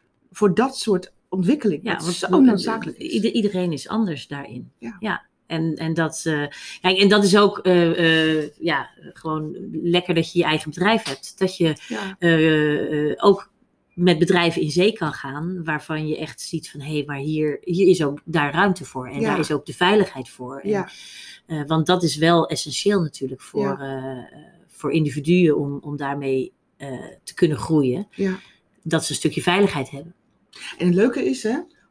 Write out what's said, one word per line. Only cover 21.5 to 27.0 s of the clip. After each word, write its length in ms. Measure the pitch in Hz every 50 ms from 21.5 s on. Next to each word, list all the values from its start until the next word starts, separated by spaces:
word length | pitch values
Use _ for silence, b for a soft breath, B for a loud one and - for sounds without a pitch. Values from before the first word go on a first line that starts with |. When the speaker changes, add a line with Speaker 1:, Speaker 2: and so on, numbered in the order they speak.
| 165 151 147 143
Speaker 2:
want 180 | 160 160 151
dat 180 | - 180 180 175
is 120 | 151 139 151
wel 300 | 160 165 170 165 160 -
essentieel 540 | 156 - - 151 127 - - 202 208 190
natuurlijk 400 | 170 143 - - 135 131 135 -
voor, 200 | - - - 147 135 135
Speaker 1:
Ja. 120 | 135 139
Speaker 2:
eh, 380 | 139 135 135 131 131 135 131 127
eh, 280 | - - - - - - _ _ _ _
voor 240 | _ - - 143
individuen 640 | - 165 156 143 123 151 135 156 180 180 180 156 143 -
om, 200 | 143 143 143 139
om 160 | - 147 147 139
daarmee, 560 | 143 139 143 143 139 135 131 131 127 - _ _ _ _ _ -
eh, 220 | 147 139 131 -